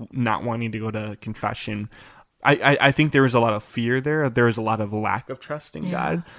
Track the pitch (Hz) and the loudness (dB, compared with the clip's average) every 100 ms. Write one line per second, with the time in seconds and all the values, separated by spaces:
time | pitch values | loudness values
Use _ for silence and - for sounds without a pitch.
0 | - 131 120 98 113 117 117 110 110 107 | -10 -4 -2 -2 -2 -4 -4 -6 -6 -6
1 | 110 101 - 107 107 110 - 107 110 - | -8 -10 -12 -6 -6 -6 -6 -8 -8 -12
2 | - - _ _ - 147 131 143 139 139 | -20 -20 _ _ 2 4 4 4 4 4
3 | 156 139 131 120 117 107 - - 117 127 | 4 4 4 4 2 2 -4 -4 0 0
4 | 139 151 143 120 120 113 110 107 104 107 | 0 0 0 4 4 2 -2 -2 -2 -2
5 | 107 98 - 135 - 151 - 156 180 180 | -2 -4 -6 -12 -10 -12 -10 -10 -6 -4
6 | 143 170 170 | -2 -2 -6